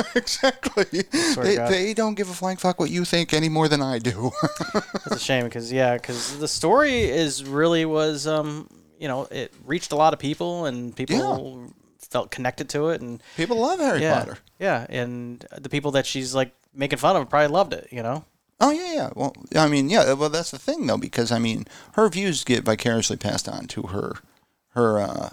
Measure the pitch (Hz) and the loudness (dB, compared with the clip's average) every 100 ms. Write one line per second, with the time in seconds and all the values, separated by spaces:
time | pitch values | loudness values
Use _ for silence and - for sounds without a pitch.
0 | - 247 - - 262 - 269 - 190 175 | -2 -2 -2 0 0 0 -2 0 0 -2
1 | - 302 339 254 180 208 - 190 202 214 | 0 0 2 2 2 4 4 2 2 2
2 | 220 208 185 175 185 190 185 - 160 175 | 0 0 -4 -4 -4 0 0 2 0 0
3 | 175 170 160 156 160 156 156 147 135 120 | 2 2 2 2 4 4 4 4 2 0
4 | 117 98 120 587 587 605 - - - - | -2 0 -2 0 -2 -2 -4 -4 -4 -8
5 | 214 214 - 127 120 120 117 131 127 120 | -4 -4 0 0 0 -6 -2 2 2 2
6 | - 120 117 143 151 - 165 247 294 247 | -2 -6 -6 -4 -4 0 4 4 4 2
7 | 190 147 156 135 135 143 165 165 160 156 | 2 2 0 -2 -4 2 4 4 2 0
8 | 156 147 151 156 151 151 - - 151 151 | 0 -2 -2 -2 -2 -8 -14 -20 _ -10
9 | 156 131 - 139 120 - 127 170 - 151 | -6 -6 -6 -8 -10 -12 -6 -4 0 4
10 | 156 151 135 151 175 175 151 123 120 113 | 4 4 -2 -2 -4 -2 -4 -4 -8 -6
11 | 131 254 - 135 135 127 120 - _ _ | 0 2 2 -2 -4 -12 -18 -20 _ _
12 | - 123 101 - 127 - 143 147 156 151 | -4 -4 -4 -4 -4 -4 -4 -2 0 -2
13 | 120 117 - - 175 226 254 370 277 160 | -6 -12 -10 -4 -2 0 0 2 0 2
14 | 156 135 - - _ - 190 127 - 127 | 2 2 -2 -10 _ -4 -2 -2 -2 -6
15 | 123 123 120 120 - - 135 147 147 135 | -6 -6 -10 -14 -16 -16 -6 -4 0 0
16 | - 135 127 135 127 - _ 135 139 143 | 0 -4 -2 -2 -2 -6 _ -6 -2 2
17 | 156 185 123 147 147 165 185 85 - 123 | 4 2 2 2 4 2 0 -4 -8 -6
18 | 113 151 - _ _ - 269 311 359 311 | -4 -6 -10 _ _ 2 4 4 -2 -4
19 | 127 - 139 - - 156 151 143 139 214 | -4 -4 -6 -6 -2 2 4 4 4 4
20 | 135 139 151 160 170 - - 320 160 107 | 4 2 0 -2 -4 -6 -4 -2 -2 -2
21 | - - 117 117 117 110 - - - - | -2 -2 0 0 0 -2 -8 -16 -4 2
22 | 214 165 196 143 - 120 113 110 120 113 | 2 2 0 0 2 2 2 0 2 0
23 | - - 104 104 - 107 - - - 98 | 0 -2 -2 -4 -6 -10 -10 -8 -6 -6
24 | - - - _ _ _ _ 123 113 107 | -6 -10 -16 _ _ _ _ 2 2 2
25 | 101 - - | 0 -4 -8